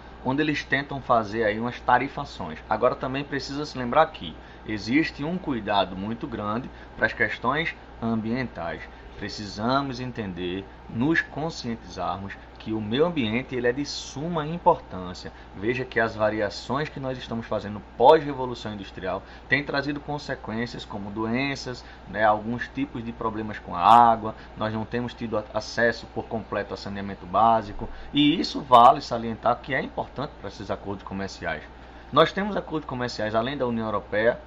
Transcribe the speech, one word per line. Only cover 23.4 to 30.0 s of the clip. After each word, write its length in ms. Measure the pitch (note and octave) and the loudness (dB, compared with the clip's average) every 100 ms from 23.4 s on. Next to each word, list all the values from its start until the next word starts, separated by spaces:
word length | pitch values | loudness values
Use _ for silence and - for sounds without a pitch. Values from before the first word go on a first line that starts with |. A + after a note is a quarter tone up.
| A2 G2+ | -6 -8
com 160 | - | -6
a 60 | F2 | 4
água, 560 | F#2 A#2 A#2 A2+ A2 - - - | 10 10 10 6 0 -8 -14 -4
nós 160 | A2 | -4
não 140 | A2 G#2 | -2 -4
temos 300 | A#2+ B2 - | -4 -4 -6
tido 240 | A#2 A2 | -4 -4
a-, 40 | G#2+ | -2
acesso 540 | G#2+ - - A#2 A2+ - | -6 -4 2 2 2 -6
por 120 | A2+ - | -10 -6
completo 500 | A#2 F#2+ G#2 G2 F#2+ | -6 -4 -4 -4 -6
a 20 | |
saneamento 480 | G2+ G2+ G2+ F#2+ F2+ | -8 -8 -8 -8 0
básico, 640 | F#2+ A2+ A2+ G#2 - A2 - - | 4 6 6 2 -6 -8 -10 -2
e 260 | C#3+ D3 F3+ | 4 6 4
isso 220 | - C#3 | 0 -4
vale 400 | C3+ A#2+ B2 D3 | 8 12 12 10
salientar 560 | - A#2+ A#2 A2 - A#2+ | 2 -4 -4 0 2 0
que 160 | - | 0
é 80 | C3+ | -4
importante 520 | A#3 - | -2 -6